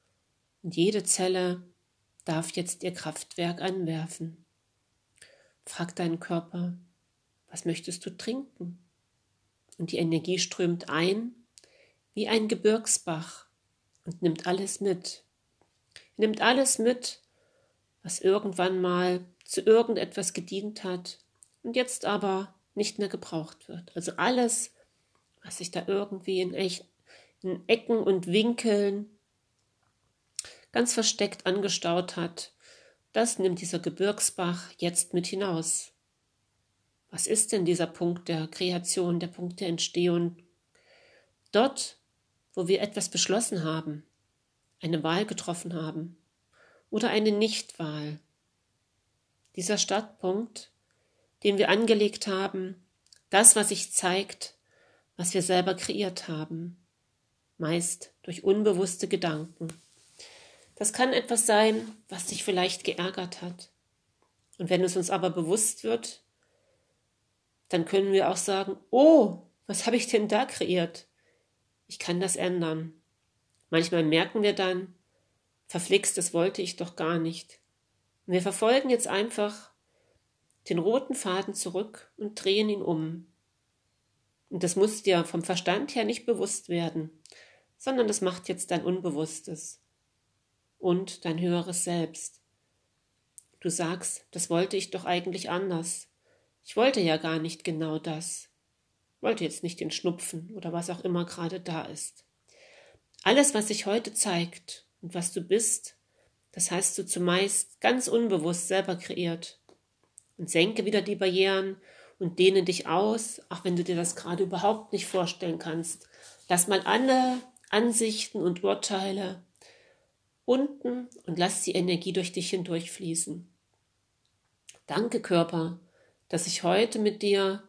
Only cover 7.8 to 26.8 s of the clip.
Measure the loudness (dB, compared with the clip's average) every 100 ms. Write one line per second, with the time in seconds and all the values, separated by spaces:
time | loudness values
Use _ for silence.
7.8 | -6 -10 -10 -10 -6 -6 -8 -12 -12 -12
8.8 | _ _ _ _ _ _ _ _ _ -10
9.8 | -6 -2 0 0 0 -2 -2 0 0 0
10.8 | -2 0 2 0 -4 -12 _ _ _ _
11.8 | _ _ _ -6 0 0 2 2 4 2
12.8 | 2 -2 -2 -6 -8 -14 -20 _ _ _
13.8 | _ _ -12 -2 0 0 -2 -2 -4 -2
14.8 | -2 -2 -6 -14 _ _ _ _ _ _
15.8 | _ -20 _ 0 0 4 4 4 4 4
16.8 | 2 2 -2 -12 _ _ _ _ _ _
17.8 | _ _ -10 -2 2 2 0 0 0 2
18.8 | 2 2 2 0 -4 _ -8 0 6 6
19.8 | 6 0 -2 -4 -4 -4 -6 -6 -8 -8
20.8 | -6 -6 -8 -16 _ _ _ _ -6 -2
21.8 | -2 -4 -2 0 0 -2 -4 _ _ -4
22.8 | -4 -2 -4 -6 -6 -6 -8 -14 -16 -16
23.8 | -12 -8 -6 0 2 4 2 0 -4 _
24.8 | _ _ _ _ _ _ -16 -12 -8 -6
25.8 | -2 -2 -2 -6 -2 -2 0 -2 -4 -4